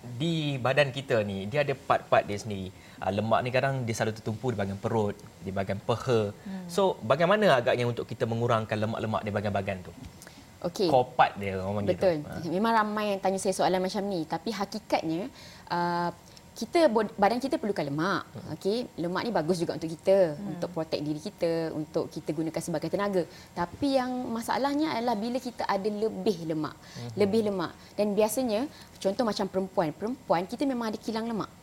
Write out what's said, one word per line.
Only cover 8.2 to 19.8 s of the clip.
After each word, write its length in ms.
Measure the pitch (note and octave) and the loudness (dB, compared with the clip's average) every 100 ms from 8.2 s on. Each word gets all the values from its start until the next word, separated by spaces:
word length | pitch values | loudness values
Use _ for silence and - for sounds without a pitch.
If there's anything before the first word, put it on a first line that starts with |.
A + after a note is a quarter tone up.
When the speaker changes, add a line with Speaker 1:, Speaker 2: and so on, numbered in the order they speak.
| A#2 | -2
Speaker 1:
mengurangkan 480 | A#2 A#2+ A2+ A2 G#2+ | 0 2 2 2 -2
lemak-lemak 460 | A2 G#2+ A2 A2 | -2 -2 -2 -2
di 80 | G#2+ | -2
bahagian 240 | G#2 G2+ | -2 0
badan 240 | G2+ G2 F#2 | -2 -2 -6
tu? 140 | F2 - - - - - - - | -8 -16 -18 -18 -20 -20 -20 -8
Speaker 3:
Okey. 300 | F3 - F3+ | -8 0 4
Speaker 1:
Kopat 480 | C3+ B2 - C#3 - | 4 4 4 2 2
dia, 180 | G2+ F#2+ | -4 -2
orang 300 | F#2+ G#2 G2+ | -2 0 0
panggil 80 | |
tu. 80 | F3 | 2
Speaker 3:
Betul. 160 | F#3+ D#3 D3 | 2 2 -4
Speaker 1:
Ha. 240 | - E3 | -8 -2
Speaker 3:
Memang 240 | F3 A3+ | 0 2
ramai 320 | A3+ G#3 G#3 G#3 | 2 2 0 -2
yang 80 | G3 | 0
tanya 160 | F#3+ F#3+ | 0 0
saya 160 | F#3+ | -2
soalan 240 | F#3 D#3+ F#3 | 2 2 2
macam 220 | F#3 G#3+ | 0 -2
ni. 220 | G3+ F#3 D#3 | -2 -4 -4
Tapi 240 | E3 - | -4 -4
hakikatnya, 760 | G3+ G3 A3 - A3+ E3 D#3+ B3 - - - - | -4 -4 -6 -2 0 0 -2 -4 -10 -20 -20 -4
ah, 420 | F3 F3 F3 F3 E3+ - - - - | -2 0 0 -2 -4 -20 -20 -20 -10
kita 320 | A3+ F4 D#4+ | 0 4 6
bod-, 240 | A3 G#3 - | 4 0 2
badan 220 | G3+ A#3+ | 2 2
kita 240 | C4 E4 | -2 -2
perlukan 240 | G#3 G3+ D3 | -2 -2 -2
lemak. 400 | C#3+ F3+ F3 - | 0 0 0 -4
Speaker 1:
Hmm. 300 | - - D#3+ | -14 -10 -4
Speaker 3:
Okey, 320 | F#3+ A3+ A#3+ - | -2 -2 -4 -6
lemak 240 | E3+ F3+ | -4 -2
ni 100 | - | 0
bagus 300 | F#3 D#3 F3+ | 0 0 0
juga 160 | E3 | 0
untuk 80 | D#3 | -2